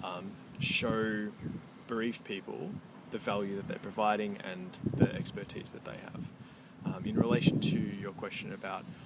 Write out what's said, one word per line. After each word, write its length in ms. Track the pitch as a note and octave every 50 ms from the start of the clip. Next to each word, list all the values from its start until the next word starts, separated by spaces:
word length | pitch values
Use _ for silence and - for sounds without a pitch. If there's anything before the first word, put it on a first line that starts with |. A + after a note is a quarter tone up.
um, 300 | - F#2 F2+ F2+ F#2 G2 - - - - - -
show 680 | - - - - - A#2 A2+ A2+ A2 A2 G#2+ G#2+ G#2 G#2 G#2 - - - - - - - - - - -
bereaved 360 | A#2+ A2+ A2+ A#2+ A2 - -
people 460 | - G#2 G2 F#2 - - - - F#2 - - - - - - - -
the 60 | - G#2+
value 400 | - A#2+ G2+ G#2 G#2 G2 G2 G2
that 100 | G2 -
they're 100 | - -
providing 580 | - G2+ F#2 G#2+ G#2+ G#2 G#2 G#2 G#2 G#2 G2+ G2 - G2
and 200 | F#2 F#2 F#2 F#2 - - - - -
the 180 | - B2 - -
expertise 580 | - - - - G#2 - - - - - -
that 120 | - - -
they 80 | -
have. 1040 | - - - - - - - - - - - - - - - - - - - - -
Um, 80 | - -
in 160 | G#3 G#3+ -
relation 400 | A#2 - A#2+ A#2+ - - - -
to 180 | - - - A#2
your 360 | G#2+ G2+ G2+ G2 G2+ G2 F#2
question 400 | - G#2 G2 - - - G#2+ G2
about 320 | F#2+ G2 F#2+ F#2+ F#2+ - - - - -